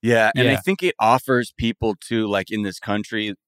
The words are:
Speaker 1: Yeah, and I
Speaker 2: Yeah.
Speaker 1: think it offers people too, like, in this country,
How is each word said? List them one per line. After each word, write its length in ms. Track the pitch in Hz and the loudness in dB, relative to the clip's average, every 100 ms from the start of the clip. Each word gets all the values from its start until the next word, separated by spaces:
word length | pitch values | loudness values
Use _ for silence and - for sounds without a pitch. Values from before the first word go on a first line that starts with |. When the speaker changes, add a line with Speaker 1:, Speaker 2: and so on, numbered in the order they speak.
Speaker 1:
Yeah, 300 | 113 117 110 - | 2 4 4 2
and 140 | 127 | 2
I 40 | |
Speaker 2:
Yeah. 60 | 135 | 2
Speaker 1:
think 240 | - 190 | 0 0
it 120 | 185 - | -2 2
offers 540 | 110 127 - 127 117 _ | 2 2 2 -2 -2 _
people 380 | 117 113 113 101 | -4 -2 -4 -4
too, 320 | - 117 110 | -4 -2 0
like, 240 | 101 95 | -2 -2
in 120 | 107 | -4
this 160 | 104 90 | -4 -6
country, 560 | - 104 107 110 107 98 | -6 -4 -4 -6 -6 -8